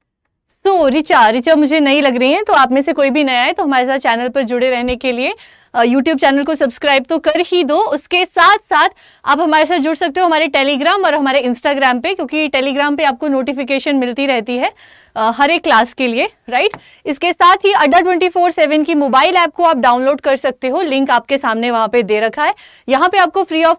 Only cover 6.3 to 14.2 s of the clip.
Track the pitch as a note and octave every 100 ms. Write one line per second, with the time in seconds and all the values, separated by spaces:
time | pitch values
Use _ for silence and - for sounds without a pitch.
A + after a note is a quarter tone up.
6.3 | C#4 C#4+ D#4 C#4 - D4 C4+ C4+ E4 D#4+
7.3 | D#4 F4 F4+ C#4+ D#4+ A4 D4 - F4+ F4+
8.3 | F4+ F4 G#4 - C#4+ F4+ - - _ -
9.3 | D4 E4 D#4 D#4 F4 D4 D#4+ E4+ D#4 F4+
10.3 | D#4 D#4+ C#4 C4+ C4+ D#4 G4 F4+ D4 C#4
11.3 | C#4 B3 A#3+ D4 C#4 C4+ B3+ E4 F#4+ C#4
12.3 | D4+ D4+ C4+ C#4 C#4 D4 D4 D4 A#3+ D4+
13.3 | C4+ C4 C4+ C4+ C4+ D4+ C#4 B3 A#3+